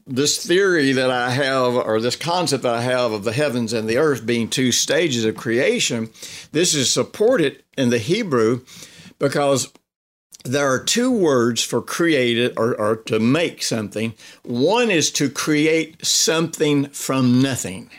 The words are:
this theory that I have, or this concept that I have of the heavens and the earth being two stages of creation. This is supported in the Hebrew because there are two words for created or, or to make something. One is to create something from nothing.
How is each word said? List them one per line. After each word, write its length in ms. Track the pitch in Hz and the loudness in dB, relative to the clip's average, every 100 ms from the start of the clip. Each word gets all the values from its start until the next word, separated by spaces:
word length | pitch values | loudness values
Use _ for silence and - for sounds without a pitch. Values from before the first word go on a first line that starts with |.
| - | -6
this 400 | 127 143 - - | -2 -2 -2 0
theory 480 | 180 196 175 135 | 2 2 2 2
that 180 | 131 131 | 2 2
I 180 | 123 123 | 0 0
have, 440 | 127 135 135 123 120 | 0 0 2 2 0
or 240 | - 110 | 0 0
this 160 | 120 - | 0 -4
concept 480 | 156 180 165 139 | -2 -2 0 -2
that 100 | 127 117 | 0 0
I 60 | |
have 300 | 123 127 123 | 0 0 0
of 140 | 107 101 | -2 -2
the 80 | |
heavens 400 | 113 147 123 113 | -2 0 -2 -2
and 140 | 117 110 | -2 0
the 80 | 117 | 2
earth 280 | 156 131 110 | 2 0 -2
being 240 | 120 107 | -2 -2
two 220 | - 131 | 0 0
stages 540 | 113 - 139 170 120 110 | 0 0 0 0 0 -2
of 100 | 107 | -2
creation. 760 | 117 117 165 233 - 120 113 - - - - | -2 0 2 0 -2 -4 -6 -12 -18 -18 -6
This 200 | 143 175 | -2 0
is 160 | 156 120 | 0 0
supported 720 | - 117 - 220 254 147 - _ - | 0 -2 0 2 2 0 -4 _ -2
in 120 | 123 | 0
the 80 | 120 | 0
Hebrew 640 | 107 202 208 127 110 123 - - - - - - | 0 -2 0 2 2 0 -6 -20 -20 -20 -20 -4
because 520 | 143 147 143 135 131 - _ _ _ _ _ - 139 | -2 0 2 0 -2 -12 _ _ _ _ _ -18 -6
there 260 | 135 143 | -2 0
are 100 | 127 | 0
two 300 | - - 254 | 0 0 0
words 500 | 240 170 131 117 113 | 2 2 4 2 0
for 200 | - 123 | -2 -4
created 720 | - - 170 147 123 117 120 - | -4 -2 2 2 2 2 0 0
or, 220 | 113 127 | -2 0
or 160 | 107 110 | 0 -2
to 240 | - 110 | -2 0
make 420 | 113 147 165 - | 2 2 0 -4
something. 520 | - 120 104 104 113 110 - - | -4 -4 -4 -6 -6 -8 -18 -18
One 460 | - 120 143 226 233 | -8 0 2 2 2
is 220 | 175 139 | 0 0
to 160 | - 143 | -2 -2
create 760 | - - 151 156 160 156 - - | -2 0 2 2 2 -2 -6 -2
something 840 | - - 160 165 - 151 143 139 | 0 2 0 -2 -2 0 2 -2
from 520 | - - 131 127 123 | -6 -4 2 4 4
nothing. 480 | 135 123 98 95 - | 2 0 -6 -10 -14